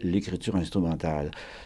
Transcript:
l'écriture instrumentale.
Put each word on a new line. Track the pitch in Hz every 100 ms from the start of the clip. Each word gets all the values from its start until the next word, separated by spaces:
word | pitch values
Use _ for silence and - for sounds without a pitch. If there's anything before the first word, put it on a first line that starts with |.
l'écriture | 90 95 95 90 - 95
instrumentale. | 80 101 82 80 80 76 76 - - -